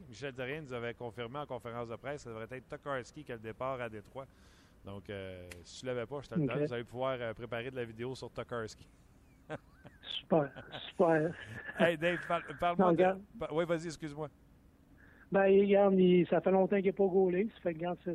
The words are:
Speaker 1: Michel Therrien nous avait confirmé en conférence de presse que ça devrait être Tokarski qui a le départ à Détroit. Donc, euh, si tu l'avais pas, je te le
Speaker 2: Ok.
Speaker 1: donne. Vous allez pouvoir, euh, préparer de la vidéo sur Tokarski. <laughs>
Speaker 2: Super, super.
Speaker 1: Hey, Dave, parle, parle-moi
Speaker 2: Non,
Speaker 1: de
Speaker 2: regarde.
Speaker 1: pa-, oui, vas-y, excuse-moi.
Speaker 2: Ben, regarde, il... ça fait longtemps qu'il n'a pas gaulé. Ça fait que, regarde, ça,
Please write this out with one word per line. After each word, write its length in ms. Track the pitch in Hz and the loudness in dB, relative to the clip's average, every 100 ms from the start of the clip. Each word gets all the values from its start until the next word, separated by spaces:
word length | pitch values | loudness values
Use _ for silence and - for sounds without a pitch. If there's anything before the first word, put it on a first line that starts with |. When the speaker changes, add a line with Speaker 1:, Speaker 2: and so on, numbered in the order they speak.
| 165 | -16
Speaker 1:
Michel 240 | 107 139 | -12 -10
Therrien 280 | 127 127 151 | -8 -8 -8
nous 120 | 143 | -8
avait 200 | 123 117 117 | -8 -6 -8
confirmé 420 | 120 107 117 139 | -10 -10 -10 -8
en 60 | 143 | -8
conférence 420 | 123 117 117 117 | -8 -8 -8 -8
de 60 | 110 | -8
presse 280 | 123 143 | -10 -10
que 60 | 127 | -10
ça 80 | 110 | -12
devrait 180 | 113 131 | -10 -12
être 100 | 120 | -14
Tokarski 560 | 147 147 135 117 - | -14 -8 -8 -8 -14
qui 80 | 143 | -12
a 40 | 117 | -12
le 60 | |
départ 380 | 110 110 131 131 | -10 -8 -6 -4
à 80 | 120 | -8
Détroit. 380 | 110 101 139 135 _ - - _ _ | -10 -14 -16 -16 _ -20 -20 _ _
Donc, 240 | - 101 95 | -16 -14 -10
euh, 360 | 101 95 92 90 87 | -10 -10 -12 -16 -18
si 180 | 85 - | -18 -14
tu 40 | 127 | -8
l'avais 220 | 123 117 | -6 -6
pas, 140 | 143 | -10
je 60 | - | -6
te 60 | - | -2
le 60 | |
Speaker 2:
Ok. 60 | 139 | -2
Speaker 1:
donne. 180 | 127 147 | 0 -4
Vous 80 | |
allez 100 | 120 117 | -4 -8
pouvoir, 320 | 120 131 127 | -6 -4 -2
euh, 140 | 117 110 | -6 -8
préparer 340 | 117 117 120 | -8 -8 -6
de 60 | 131 | -8
la 100 | 117 | -8
vidéo 300 | 113 123 127 | -6 -8 -8
sur 160 | 120 | -12
Tokarski. 560 | - 117 120 110 - - _ _ _ _ _ - | -12 -8 -6 -8 -10 -20 _ _ _ _ _ -14
<laughs> 80 | 156 _ _ - - | -14 _ _ -20 -20
Speaker 2:
Super, 480 | - - - 170 143 - - 139 - | -12 -10 0 2 2 -4 -14 -14 -10
super. 440 | - 175 160 156 - - - - - | 2 4 4 2 -4 -12 -14 -10 0
Speaker 1:
Hey, 180 | 170 165 | 2 2
Dave, 220 | 170 175 - | 0 0 -2
parle, 160 | 170 - 139 | -4 -4 -4
parle-moi 260 | 175 175 185 | -2 4 4
Speaker 2:
Non, 40 | |
Speaker 1:
de 40 | 165 | 6
Speaker 2:
regarde. 220 | 185 190 202 - | 4 2 -6 -10
Speaker 1:
pa-, 100 | 156 | -4
oui, 140 | 147 156 | -2 0
vas-y, 220 | 170 170 | 0 -2
excuse-moi. 420 | 147 156 143 151 - _ - _ _ _ - - - - | -8 -10 -8 -10 -12 _ -20 _ _ _ -20 -20 -20 -2
Speaker 2:
Ben, 100 | 196 196 196 | 4 6 8
regarde, 340 | 202 196 202 190 | 8 8 6 8
il... 260 | 180 180 170 | 8 8 6
ça 120 | 170 | 2
fait 120 | 185 | 4
longtemps 260 | 190 185 202 | 4 4 4
qu'il 80 | 190 | 2
n'a 60 | |
pas 120 | 190 196 | 2 4
gaulé. 400 | 185 185 180 220 - | 6 4 4 0 -2
Ça 60 | |
fait 120 | 180 | -6
que, 60 | 160 | -4
regarde, 180 | 175 175 | -4 -6
ça, 60 | - | -6